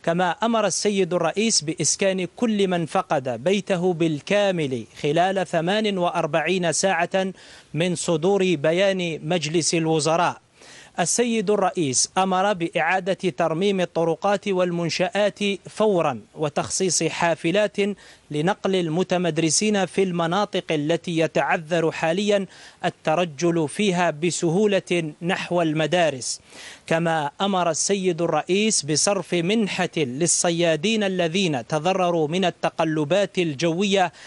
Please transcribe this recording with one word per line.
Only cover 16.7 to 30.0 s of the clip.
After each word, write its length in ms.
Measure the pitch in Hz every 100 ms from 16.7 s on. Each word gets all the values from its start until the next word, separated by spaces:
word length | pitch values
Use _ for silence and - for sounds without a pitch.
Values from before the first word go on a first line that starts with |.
| - 190 -
حافلات 760 | 160 - 170 160 165 196 208 - 202 190 - - -
لنقل 440 | 147 170 208 196 190
المتمدرسين 1080 | 165 160 185 180 175 160 160 - 214 202 185
في 180 | -
المناطق 600 | 190 170 165 190 202 185 -
التي 460 | 156 147 165 - 160
يتعذر 760 | 156 175 147 180 151 170 160
حاليًا 540 | - 160 180 208 202 185 - - - 175
الترجل 840 | - - 160 180 135 170 170 147
فيها 440 | - 208 175 175
بسهولة 1000 | 147 170 - 170 175 214 190 - 175 160 -
نحو 400 | 170 190 180 175
المدارس. 800 | 160 151 151 180 160 131 - - - - - - -
كما 440 | 165 170 160 143 -
أمر 280 | 202 185 170
السيد 520 | 156 - 202 185 165
الرئيس 640 | 170 151 - 196 220 - 147
بصرف 480 | 147 202 202 -
منحة 640 | 175 170 226 196 - 170
للصيادين 1040 | 170